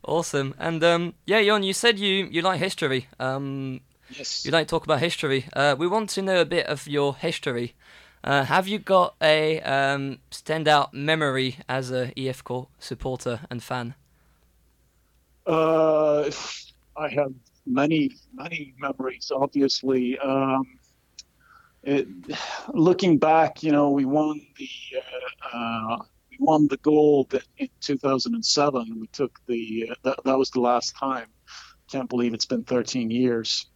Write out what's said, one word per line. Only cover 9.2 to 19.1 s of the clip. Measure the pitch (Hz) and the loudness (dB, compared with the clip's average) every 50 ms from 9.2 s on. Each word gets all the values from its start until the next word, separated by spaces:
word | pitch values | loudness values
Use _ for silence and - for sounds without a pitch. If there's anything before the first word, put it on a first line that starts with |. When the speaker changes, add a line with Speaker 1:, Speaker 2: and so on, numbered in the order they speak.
| 160 156 156 156 156 156 160 160 | 4 4 4 4 2 0 0 -2
Speaker 1:
um, | - - 135 139 139 135 139 139 139 139 131 - _ _ | -2 -2 0 2 2 2 0 -2 -4 -6 -8 -10 _ _
standout | - - _ - 156 160 151 151 151 143 135 - - | -20 -14 _ -4 -4 0 4 6 6 6 4 2 -4
memory | 131 143 151 160 160 151 139 131 131 131 127 123 - - | -4 0 0 2 2 2 0 2 0 -2 -2 -4 -8 -8
as | - 127 135 131 127 | -4 -4 -4 -4 -2
a | 131 127 127 127 - | -2 -4 -4 -4 -6
E | 139 131 131 | -6 -6 -6
F | 127 - - | -6 -8 -8
K | - 120 127 127 _ _ | -8 -8 -8 -8 _ _
supporter | _ - - 139 - - 131 131 120 - 131 120 107 - - | _ -12 -12 -12 -8 -6 -6 -6 -4 -4 -6 -6 -6 -8 -10
and | 127 117 - | -10 -12 -8
fan? | - 131 127 120 120 135 _ _ _ _ _ _ _ _ _ _ _ _ _ _ _ _ _ _ _ _ _ _ _ _ _ _ _ _ _ _ | -8 -8 -6 -6 -10 -12 _ _ _ _ _ _ _ _ _ _ _ _ _ _ _ _ _ _ _ _ _ _ _ _ _ _ _ _ _ _
Speaker 2:
Uh, | 190 160 160 160 160 160 160 160 156 156 151 156 151 147 147 147 147 143 - - - - - - - _ _ _ _ _ | 0 2 4 4 4 4 4 4 4 4 4 4 4 4 2 0 -2 -4 -8 -12 -12 -12 -14 -16 -20 _ _ _ _ _
I | 147 151 147 | -8 -8 -4
have | - 143 143 135 135 127 _ _ _ _ _ | -2 -2 -2 -2 -6 -14 _ _ _ _ _
many, | 139 123 131 143 151 160 156 143 131 - - _ _ - | -2 0 0 2 2 2 2 0 0 -4 -8 _ _ -18
many | 131 143 139 135 156 147 135 127 | -16 -14 -12 -12 -12 -12 -14 _
memories, | 123 139 139 139 - 131 131 | -10 -8 -8 -6 -6 -8 -8